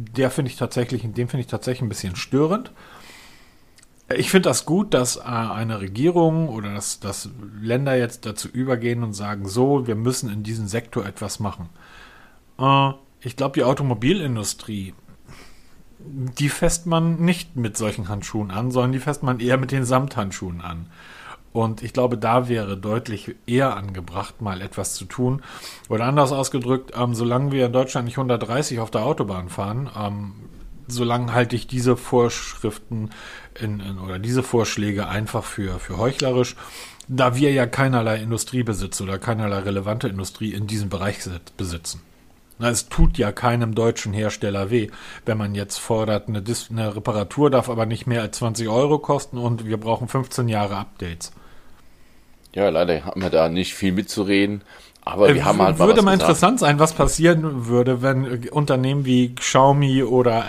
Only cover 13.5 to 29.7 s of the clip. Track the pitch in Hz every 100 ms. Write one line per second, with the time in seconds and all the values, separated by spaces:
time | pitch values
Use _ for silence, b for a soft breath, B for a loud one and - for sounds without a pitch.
13.5 | 139 123 - 139 110 123 202 147 117 104
14.5 | - - 104 95 - - - - b b
15.5 | b b b - - 143 135 127 123 143
16.5 | - 170 - 175 165 165 165 170 175 -
17.5 | 127 113 - 107 98 92 101 - 110 104
18.5 | 95 123 127 123 131 151 143 135 127 120
19.5 | 131 131 135 123 131 139 127 98 87 95
20.5 | 85 87 82 85 B B B B B -
21.5 | 117 113 110 113 135 123 117 113 123 123
22.5 | 117 101 98 104 113 117 104 - - -
23.5 | 120 135 101 98 92 85 - 101 - 104
24.5 | 92 98 - 95 - 95 - 123 139 B
25.5 | B B B B 110 120 147 135 139 131
26.5 | 135 120 131 - - 120 113 120 123 139
27.5 | 135 123 127 135 143 120 143 131 120 113
28.5 | 123 147 117 110 117 117 151 107 92 90
29.5 | - 101